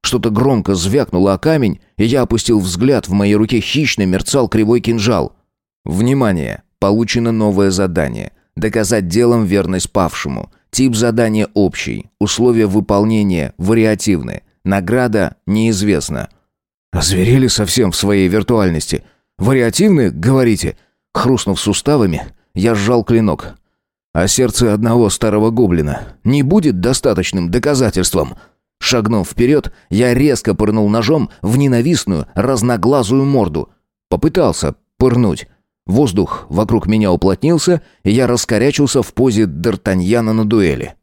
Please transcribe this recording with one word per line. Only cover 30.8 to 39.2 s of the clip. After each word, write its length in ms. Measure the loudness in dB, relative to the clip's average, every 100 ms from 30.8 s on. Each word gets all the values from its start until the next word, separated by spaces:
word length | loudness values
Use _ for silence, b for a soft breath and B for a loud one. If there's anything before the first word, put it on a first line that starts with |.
| 2
ножом 400 | 2 0 0 -2 b
в 140 | -2 0
ненавистную, 680 | 2 2 2 0 -2 -4 -4
разноглазую 920 | -4 -2 0 0 0 2 0 2 0 2
морду. 440 | 2 0 -2 -8 _ _ _ _
Попытался 640 | -2 0 2 0 0 -6 -8 _ _
пырнуть. 500 | 0 2 0 -2 -10 _ _ _ -2
Воздух 600 | 0 2 0 -2 -6 -6
вокруг 380 | -4 0 -2 0
меня 240 | 0 2
уплотнился, 720 | 2 0 0 0 0 2 -2 b b
и 80 | 0
я 160 | 0 2
раскорячился 760 | 0 -2 0 0 2 0 0
в 120 | -4
позе 300 | 0